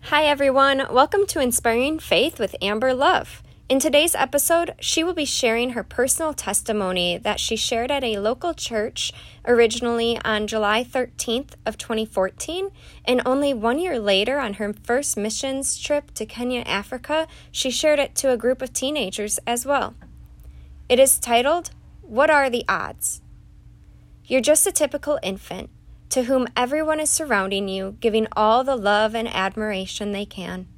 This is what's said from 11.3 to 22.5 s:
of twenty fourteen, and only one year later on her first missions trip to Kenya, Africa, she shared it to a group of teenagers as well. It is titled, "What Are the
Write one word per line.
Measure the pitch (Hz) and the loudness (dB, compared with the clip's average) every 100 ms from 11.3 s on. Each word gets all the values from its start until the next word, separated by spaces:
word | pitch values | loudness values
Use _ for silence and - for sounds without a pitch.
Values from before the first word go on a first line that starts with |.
| 233 285 - - | -4 -4 -8 -8
of | 220 | -8
twenty | - 220 220 | -6 -4 -4
fourteen, | 208 190 - - 339 392 - - - | -2 -2 -4 -8 -6 -6 -10 -20 -12
and | - 254 247 | -2 0 2
only | 262 285 | 0 0
one | 254 220 262 | 0 0 0
year | 370 269 | -2 -2
later | 202 196 214 277 | 2 2 2 -2
on | 247 | -4
her | 202 208 | -4 -6
first | 208 - 247 285 - | -6 -2 -2 0 -4
missions | 208 220 269 269 269 - | -4 -4 -4 -4 -4 -6
trip | - 294 294 | -2 -2 -2
to | - | -12
Kenya, | 214 226 247 247 | -10 -6 -4 -4
Africa, | - 196 208 254 - 302 320 - - | -2 -4 -4 -12 -4 -2 -2 -8 -14
she | - 262 | -4 -4
shared | 240 311 294 | 2 2 4
it | 269 | 2
to | - 269 | 0 0
a | 247 | 2
group | 233 254 | 2 0
of | 254 | -4
teenagers | - 262 302 196 190 208 - - | -4 -4 -2 -4 -4 -4 -4 -2
as | 240 240 | -4 0
well. | 285 - - - - - - - - - - - | 0 0 -8 -20 -20 -20 -20 -20 -20 -20 -20 0
It | 247 | 6
is | 269 - | 6 6
titled, | - 240 254 339 - - - - | 2 2 4 0 -2 -16 -20 -20
"What | - 220 302 | -8 2 4
Are | 294 | 6
the | 269 | 4